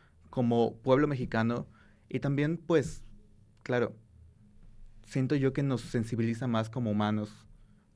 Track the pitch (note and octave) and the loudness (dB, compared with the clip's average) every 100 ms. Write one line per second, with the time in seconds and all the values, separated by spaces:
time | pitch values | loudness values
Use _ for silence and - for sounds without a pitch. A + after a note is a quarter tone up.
0 | - - - C3+ A#2+ A#2 A#2 - C3+ C3 | -20 -20 -8 -2 2 4 2 0 2 4
1 | D3 C3 A#2+ A2+ A2+ A#2+ - - - - | 4 0 -2 0 0 -2 -6 -16 -20 -20
2 | - C3 C#3+ C#3+ D3 E3+ - D#3+ D#3+ - | -8 -4 -2 0 0 -2 2 2 2 -6
3 | - - - - - - - B2 A#2 - | -14 -20 -20 -20 -20 -12 -2 0 0 -4
4 | - - - - - - - - - - | -20 -20 -20 -20 -20 -20 -20 -20 -20 -20
5 | - C3+ C3 D3 C3+ C3 C#3 A#2+ - B2 | -6 -2 0 2 2 2 0 0 -2 -4
6 | A2 A2+ A2+ A#2 B2+ A2+ A2+ B2+ A2+ G#2 | -2 0 0 0 0 0 -2 -2 0 2
7 | G#2 G#2+ G#2 - - - - - _ | 2 0 -4 -10 -20 -20 -20 -20 _